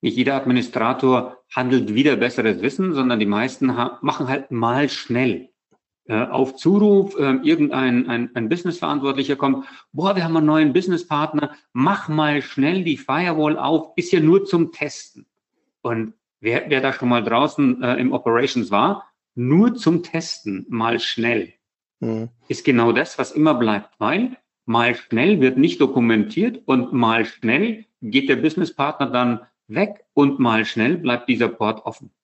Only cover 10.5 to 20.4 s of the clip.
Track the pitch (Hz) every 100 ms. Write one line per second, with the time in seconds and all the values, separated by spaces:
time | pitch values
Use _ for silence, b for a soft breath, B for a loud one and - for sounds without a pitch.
10.5 | 156 156 135 185 170 - 147 151 151 139
11.5 | B B 127 139 196 - 156 151 147 131
12.5 | - 139 185 170 135 - 139 180 156 151
13.5 | 156 135 160 156 - 175 185 156 190 196
14.5 | 175 165 - 147 - - - - _ _
15.5 | _ _ _ 123 113 110 - _ _ 110
16.5 | 120 - 139 135 - 123 120 113 117 147
17.5 | - 139 123 123 127 127 135 - 117 135
18.5 | 123 101 101 139 196 - _ _ - 123
19.5 | 156 233 240 165 170 170 165 160 -